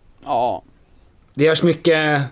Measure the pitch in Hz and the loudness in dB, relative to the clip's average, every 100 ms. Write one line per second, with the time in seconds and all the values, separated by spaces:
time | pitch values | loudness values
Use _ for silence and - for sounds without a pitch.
0 | _ _ 143 120 123 95 - _ _ _ | _ _ -6 -4 -4 -6 -12 _ _ _
1 | _ _ _ - 151 160 175 160 170 156 | _ _ _ -2 0 2 0 0 2 2
2 | 151 143 131 | 2 -2 -2